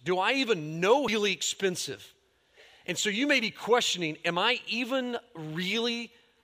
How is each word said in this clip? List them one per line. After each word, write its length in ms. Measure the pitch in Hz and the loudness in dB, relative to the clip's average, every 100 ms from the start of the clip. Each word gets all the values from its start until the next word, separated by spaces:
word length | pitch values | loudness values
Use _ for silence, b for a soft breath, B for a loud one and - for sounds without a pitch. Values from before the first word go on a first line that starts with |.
Do 160 | 131 185 | -2 0
I 140 | 196 | 2
even 480 | 269 240 190 151 160 | 2 2 0 -2 0
know 240 | 180 262 269 | 4 4 4
really 260 | 220 208 | 2 0
expensive?" 800 | 175 - - 196 175 - 101 - _ _ b b b b b - | 0 -4 -2 -2 -2 -6 -10 -14 _ _ b b b b b -8
And 120 | 180 | -2
so 120 | 208 | -2
you 180 | 202 285 | 0 2
may 120 | 269 | 2
be 120 | 233 | 0
questioning, 640 | - - 240 233 180 165 156 175 | -4 2 2 4 0 -4 -4 -2
"Am 120 | 170 | 0
I 220 | 214 240 - | 0 0 -4
even 500 | 220 247 269 247 233 - | -4 -2 -2 -2 -6 -10
really 800 | 165 156 156 180 214 233 233 226 b b b | -12 -8 -4 -2 0 0 -2 -8 b b b